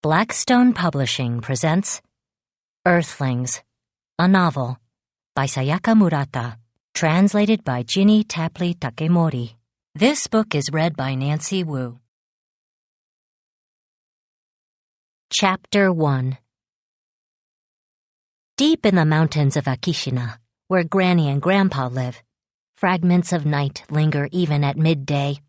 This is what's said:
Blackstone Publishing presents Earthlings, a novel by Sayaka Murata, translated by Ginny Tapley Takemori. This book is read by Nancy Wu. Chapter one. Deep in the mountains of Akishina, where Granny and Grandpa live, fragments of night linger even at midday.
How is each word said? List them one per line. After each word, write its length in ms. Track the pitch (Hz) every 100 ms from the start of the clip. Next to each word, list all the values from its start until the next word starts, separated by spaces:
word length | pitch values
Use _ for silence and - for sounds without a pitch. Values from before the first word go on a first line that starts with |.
| 151
Blackstone 640 | 160 226 - - 247 247
Publishing 680 | - 175 143 127 - 123 120
presents 600 | 110 131 160 170 202 - _ _ _ _ _ _ _ _ 180
Earthlings, 800 | 175 165 - 135 123 123 - _ _ _ _ _ -
a 80 | 175
novel 500 | 196 175 139 123 127 _ _ _ _ _
by 120 | - 139
Sayaka 500 | - 131 175 - 220
Murata, 600 | 185 156 139 131 120 113 _ _ _
translated 720 | - 160 165 196 208 208 220
by 180 | - 123
Ginny 400 | 120 185 202 214
Tapley 520 | 208 165 165 - 175
Takemori. 840 | 175 131 113 156 175 160 135 117 - _ _ _ 147
This 320 | 220 294 -
book 260 | 220 220
is 160 | 147 139
read 240 | 156 165 147
by 200 | 135 131
Nancy 480 | 139 151 - 190
Wu. 340 | 170 139 123 117 _ _ _ _ _ _ _ _ _ _ _ _ _ _ _ _ _ _ _ _ _ _ _ _ _ _ _ _ _ _ _ _ _
Chapter 600 | - 196 190 _ 202 196
one. 460 | 170 156 135 127 131 _ _ _ _ _ _ _ _ _ _ _ _ _ _ _ _ _ _ _ _ _ -
Deep 300 | 285 320 214
in 80 |
the 100 | 185
mountains 520 | 156 156 160 156 139 151
of 80 |
Akishina, 760 | 143 127 - - - 127 120 - _ _ _
where 160 | 185
Granny 440 | 170 190 185 175 147
and 140 | 139
Grandpa 460 | 165 196 196 139 127
live, 340 | 127 127 120 _ _ _ _ _ _
fragments 560 | 190 180 175 175 175
of 120 | 175
night 380 | 147 143 139 - -
linger 380 | 151 156 147 143
even 320 | 180 170 147
at 140 | 143 139
midday. 640 | 160 156 135 147 143 143